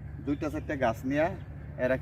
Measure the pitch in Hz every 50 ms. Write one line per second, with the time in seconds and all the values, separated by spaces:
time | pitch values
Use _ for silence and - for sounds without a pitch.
0 | - - - - - 135 147 - 160 147 - 202 - - 156 139 131 117 113 -
1 | - 131 139 147 156 180 196 - - - - - - - - - 127 123 131 131